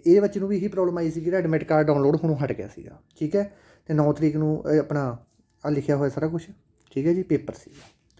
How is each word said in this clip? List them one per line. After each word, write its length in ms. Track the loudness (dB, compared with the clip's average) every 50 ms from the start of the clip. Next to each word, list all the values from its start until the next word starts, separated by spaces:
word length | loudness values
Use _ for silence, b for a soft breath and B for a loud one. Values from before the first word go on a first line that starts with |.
| 4
ਇਹ 140 | 6 6 6
ਬੱਚੇ 200 | 6 2 -2 -4
ਨੂੰ 80 | -4 -2
ਵੀ 80 | -2
ਇਹੀ 120 | -2 -2 -4
ਪ੍ਰੋਬਲਮ 300 | -2 -2 -2 -2 -2 -2
ਆਈ 120 | -4 -4
ਸੀ 100 | -4 -4
ਕਿ 60 | -4
ਇਹਦਾ 120 | -2 -2 0
ਐਡਮਿਟ 260 | 0 0 0 0 0
ਕਾਰਡ 220 | 2 2 2 4
ਡਾਊਨਲੋਡ 300 | 4 2 2 2 2 2
ਹੋਣੋਂ 200 | 2 0 -2 -2
ਹਟ 160 | -2 -2 -4 -4
ਗਿਆ 160 | -6 -8 -12
ਸੀਗਾ, 300 | -14 -16 -18 -18 -20 -20 _ _ _ -6
ਠੀਕ 180 | -6 -2 0
ਹੈ। 140 | -2 -2 -2 b b b b b b b -4
ਤੇ 60 | 0
ਨੌ 180 | 2 2 2 2
ਤਰੀਕ 240 | 2 0 0 2
ਨੂੰ, 260 | 2 0 0 0 -2 0 0 2
ਇਹ 60 | 2
ਆਪਣਾ 220 | 2 0 -2 -2 -2 -4 -6 -8 -12 _ _ _ _ _ _ _ -4
ਆਹ 60 | -2
ਲਿਖਿਆ 260 | -2 -2 0 0 0
ਹੋਇਆ 140 | 0 0 -2
ਸਾਰਾ 180 | -2 -2 -4 -4
ਕੁਛ, 200 | -4 -6 -8 -10 -18 -20 _ _ _ _ _ _ -8
ਠੀਕ 140 | -2 0
ਹੈ 60 | 0 0
ਜੀ, 100 | 0 0
ਪੇਪਰ 320 | 0 0 -2 -2 -6 -12
ਸੀਗਾ। 380 | -14 -16 -20 -20 -20 -20 -20 _ _ _ _ b b